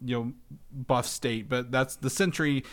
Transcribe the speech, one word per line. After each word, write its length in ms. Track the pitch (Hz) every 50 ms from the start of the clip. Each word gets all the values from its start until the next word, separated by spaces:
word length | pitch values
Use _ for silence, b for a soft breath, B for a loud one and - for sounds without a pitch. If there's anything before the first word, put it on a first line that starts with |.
| 127
you 120 | 123 123
know, 160 | 120 117 120 - - - - 143 - - - -
buff 340 | 135 127 - 135 123 123
state, 420 | - - - - 123 113 113 104 -
but 220 | 127 123 123 120
that's 260 | 127 127 131 131 -
the 140 | - - 135
Sentry, 540 | - - 196 185 - - 160 147 143 135 135 B